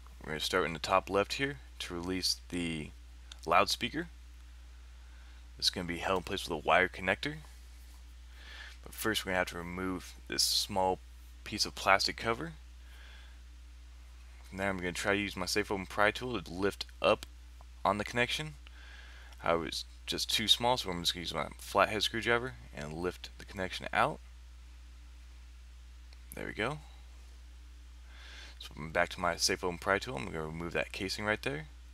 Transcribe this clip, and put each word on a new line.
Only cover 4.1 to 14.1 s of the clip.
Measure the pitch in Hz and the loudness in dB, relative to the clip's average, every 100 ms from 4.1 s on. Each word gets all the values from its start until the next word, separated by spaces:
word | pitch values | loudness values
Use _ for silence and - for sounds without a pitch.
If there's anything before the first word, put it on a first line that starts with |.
| - - - - - - - - - - - - - - - | -10 -18 -18 -18 -18 -16 -18 -18 -18 -18 -18 -16 -16 -16 0
This | - | 0
is | |
gonna | 101 85 | 2 -2
be | 85 | -2
held | - 95 | 2 2
in | |
place | 85 98 | 2 -2
with | - | 0
a | 78 78 | 0 6
wire | 85 92 | 8 6
connector. | - 92 104 143 156 147 - - - - - - - - - - - - - | 4 2 2 0 -4 -10 -16 -16 -16 -16 -16 -16 -16 -16 -16 -14 -12 -12 -12
But | - | -12
first | - 110 101 95 | 0 2 4 4
we're | |
gonna | 92 | 4
have | 90 | 2
to | 87 | 0
remove | 87 90 92 92 - - - | -4 -2 0 -2 -6 -14 -4
this | - | 2
small | - - - 98 92 92 - - - - - | 4 4 2 4 4 2 -2 -16 -16 -14 -6
piece | 107 87 | -2 -2
of | |
plastic | - 101 98 - - | 4 8 8 8 0
cover. | 117 117 165 156 - - - - - - - - - - - - - - - | 0 0 -2 -8 -14 -16 -16 -14 -14 -14 -16 -16 -16 -16 -16 -16 -16 -16 -16